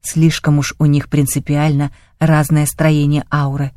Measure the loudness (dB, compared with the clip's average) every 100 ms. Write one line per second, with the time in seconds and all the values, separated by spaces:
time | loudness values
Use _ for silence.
0 | -6 2 2 2 0 0 -2 0 0 0
1 | 0 -2 0 -4 -4 -2 0 0 -4 -8
2 | _ _ 0 2 2 0 0 0 0 2
3 | 2 -2 -2 -4 -2 -4 -6